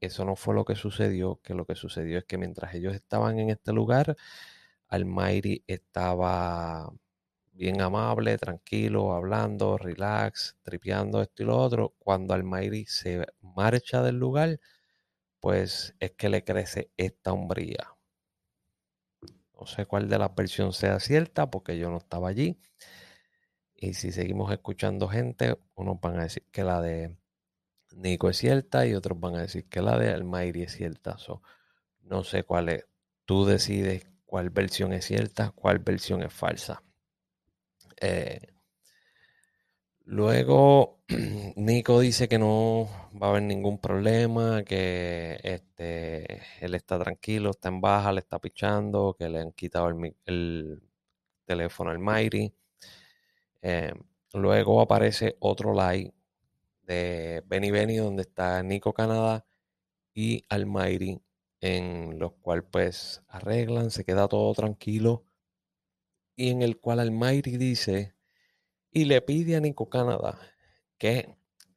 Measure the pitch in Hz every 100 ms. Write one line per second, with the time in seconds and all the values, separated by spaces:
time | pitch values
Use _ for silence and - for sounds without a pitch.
0 | 92 - 95 95 - 104 104 101 104 -
1 | 107 92 92 - - 92 82 92 82 85
2 | 82 87 - 92 90 82 - 90 92 98
3 | - 110 110 110 110 107 - 110 110 127
4 | 147 143 - - - - _ _ - 92
5 | 92 92 95 98 101 98 - 92 _ -
6 | 90 90 90 90 87 85 82 80 76 -
7 | _ _ _ _ _ - 92 98 92 104
8 | 113 113 110 107 113 107 - 107 107 107
9 | 98 87 92 110 107 104 101 98 90 85
10 | 101 107 107 - - _ - 92 98 98
11 | 101 107 104 - 110 120 131 117 107 _
12 | 98 95 95 92 92 92 101 107 104 -
13 | 90 90 - _ 92 92 107 120 - 127
14 | 123 123 127 139 165 151 _ _ _ _
15 | _ _ _ - 95 95 95 - - -
16 | 95 - 101 98 - 98 95 - - -
17 | 92 - 92 95 90 87 87 - - -
18 | _ _ _ _ _ _ _ _ _ _
19 | _ _ - _ _ - 98 - 101 101
20 | 104 104 98 - 95 - 98 92 95 98
21 | 117 151 165 - 143 92 - 85 87 87
22 | - 87 92 104 165 170 _ _ - -
23 | - - _ _ _ _ _ - 95 90
24 | 95 90 95 98 98 98 - 92 101 98
25 | 98 110 123 120 123 - _ - 95 90
26 | 87 87 82 - _ - 92 87 85 82
27 | 82 85 _ _ _ _ _ _ _ 90
28 | 92 90 87 85 120 135 - 131 120 101
29 | 92 87 90 87 85 92 - 95 104 117
30 | 113 85 90 90 90 85 85 - 85 78
31 | - 92 - 98 _ _ _ _ _ _
32 | 95 95 90 98 - 87 85 85 - _
33 | _ _ - 98 98 98 - 98 95 92
34 | - _ - 92 90 92 95 - 95 92
35 | - 104 107 - 101 - 95 92 98 95
36 | - 92 80 - 90 - - - _ _
37 | _ _ _ _ _ _ _ _ - -
38 | 98 92 - - - _ _ _ _ _
39 | _ _ _ _ _ _ _ _ _ _
40 | - 101 104 120 127 139 139 139 - -
41 | - - 107 104 101 98 107 120 117 120
42 | 127 117 123 113 107 110 113 113 107 101
43 | - 104 101 101 104 98 101 104 - 98
44 | 107 113 117 117 113 110 98 95 92 90
45 | 87 85 82 71 - 90 _ - 85 85
46 | 82 80 - 50 - - 87 87 - 90
47 | 87 92 - 107 104 98 92 92 101 101
48 | 101 95 - 87 90 - 101 104 104 101
49 | 98 - 85 82 82 - 87 87 87 82
50 | 85 - - 87 87 82 78 76 _ _
51 | _ _ _ _ - 87 85 - 87 82
52 | 101 110 110 104 107 _ _ _ - -
53 | - _ _ _ _ _ 90 87 80 -
54 | - _ _ 101 98 107 101 110 113 107
55 | 110 107 107 - 101 98 104 101 92 92
56 | 92 _ _ _ _ _ _ _ - 87
57 | 87 85 82 85 - 98 101 104 107 113
58 | 107 98 92 - 92 92 92 101 104 -
59 | 113 110 113 110 - _ _ _ _ _
60 | _ 110 110 113 - 101 101 98 92 92
61 | 95 90 _ _ _ - 95 92 90 87
62 | 82 82 85 - 90 85 - 90 90 -
63 | - - - 92 101 117 113 117 113 107
64 | 92 95 101 107 107 107 107 104 - 110
65 | 113 120 _ _ _ _ _ _ _ _
66 | _ _ _ - 127 123 120 113 120 120
67 | 117 113 123 143 135 123 127 120 - 98
68 | 98 _ _ _ _ _ _ _ _ 160
69 | 147 127 - 151 165 160 151 139 110 127
70 | 120 - - - - _ _ _ _ -
71 | 110 120 - - _ _ -